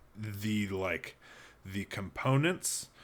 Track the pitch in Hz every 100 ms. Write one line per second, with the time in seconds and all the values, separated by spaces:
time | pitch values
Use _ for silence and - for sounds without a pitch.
0 | - - 110 101 107 107 101 95 92 82
1 | - - - - - - 95 95 95 -
2 | 95 - 131 135 156 180 - - - -